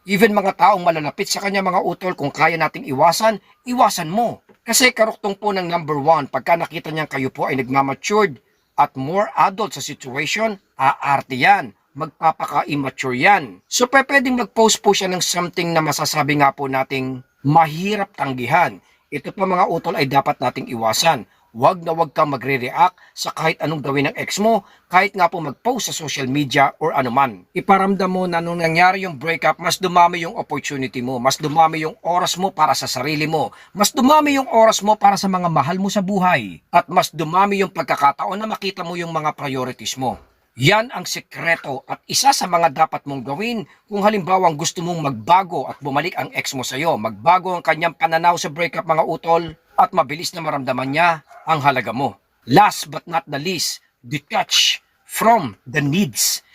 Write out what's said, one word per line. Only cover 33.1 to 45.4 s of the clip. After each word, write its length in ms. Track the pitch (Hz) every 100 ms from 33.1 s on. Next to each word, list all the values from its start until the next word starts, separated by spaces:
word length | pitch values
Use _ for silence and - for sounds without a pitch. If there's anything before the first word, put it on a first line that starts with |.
| 156 151
mo, 240 | 160 117 - - 175
mas 160 | 202
dumami 480 | - 254 311 294 277
yung 80 | 262
oras 320 | 226 226 -
mo 160 | 202 214
para 240 | - -
sa 80 | 196
mga 240 | 185 175
mahal 240 | 160 135 185
mo 160 | 196
sa 80 | 214
buhay, 640 | 185 202 180 156 101 82 _
at 160 | 175 -
mas 240 | 180 165
dumami 480 | 151 156 175 202 196
yung 160 | 190 175
pagkakataon 640 | 143 - - - 196 196
na 80 | 220
makita 400 | 196 196 185 175
mo 80 | 175
yung 160 | 165
mga 240 | 160 151 151
priorities 640 | 143 131 123 123 107 127
mo. 160 | 127 95 _ _ _ -
Yan 360 | 139 208 240
ang 160 | 196 160
sekreto 760 | 165 - - 160 165 156 135 -
at 160 | - -
isa 240 | 165 262 -
sa 80 |
mga 320 | 202 175 170 131
dapat 320 | - 147 -
mong 160 | 139
gawin 400 | 120 143 226 233 156 _ _
kung 160 | 202
halimbawang 560 | 202 214 165 190 180 147
gusto 240 | 165 -
mong 160 | 170 170
magbago 640 | 147 113 107 180